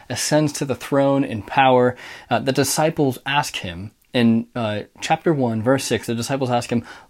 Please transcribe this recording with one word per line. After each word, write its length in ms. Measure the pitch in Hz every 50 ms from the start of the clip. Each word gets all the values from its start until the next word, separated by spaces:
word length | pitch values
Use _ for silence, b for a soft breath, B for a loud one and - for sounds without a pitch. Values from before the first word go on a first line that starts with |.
| B B
ascends 420 | 123 - - - - 151 156 147 147
to 120 | - 156
the 80 | 135 123
throne 500 | - - - 143 139 139 139 139 139 139
in 200 | - 117 107 95
power, 520 | - - - 135 131 127 127 123 123 123 B B B B B B B
uh, 120 | 123 113
the 120 | 120 135
disciples 680 | 131 151 139 - - - 156 160 160 - 151 131 120 - -
ask 340 | - 139 143 143 - - -
him 340 | - 95 85 87 95 107 - _ _ _ -
in, 340 | 127 120 117 113 113 117 - -
uh, 260 | 123 117 107 104 104 - - _ -
chapter 320 | - - 139 - - 180
one, 300 | 165 139 127 120 113 110
verse 220 | 104 123 135 131 -
six, 240 | - 123 104 - -
the 80 | 117
disciples 340 | 113 117 - 143 135 139 120
ask 220 | - 117 117 -
him, 120 | 120 117 113 B B B B